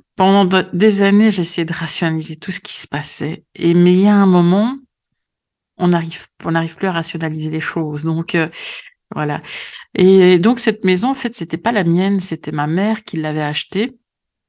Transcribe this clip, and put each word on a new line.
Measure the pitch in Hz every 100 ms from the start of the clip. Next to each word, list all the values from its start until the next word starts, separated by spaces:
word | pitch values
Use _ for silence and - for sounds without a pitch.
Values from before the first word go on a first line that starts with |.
| _ -
pendant | 190 196 185
de-, | 190 180
des | 175 214 196
années, | 196 202 220
j'ai | 185
essayé | 165 - 165
de |
rationaliser | 165 165 - 165 160 156 156
tout | 196
ce | -
qui | - -
se | -
passait. | 151 151 - 143 - _ -
Et, | 170
mais | 175 180
il | 180
y | 202
a | 202
un | 196
moment, | 175 170 190 226 277 - _ _ _ _ _ _ _ _ -
on | 175
n'arrive, | 170 165 - - _ 160
on |
n'arrive | 165 165 -
plus | 190
à |
rationaliser | 170 165 165 160 156 156
les | 160
choses. | - 170 156 147
Donc, | 160 160 165 170
euh, | 160 - - - - _ -
voilà. | - 151 143 - - - - -
Et | - 185 190 180 180
donc, | 208 247
cette | 226 214 185
maison, | 185 247
en | 269
fait, | 233 -
c'était | 165 -
pas | 226
la | 226
mienne, | 170 175 196 196
c'était | - 160 -
ma | 151 151
mère | 170 208 214
qui | - 165
l'avait | 156 151
achetée. | 147 147 - 190 247 - _ _ _ _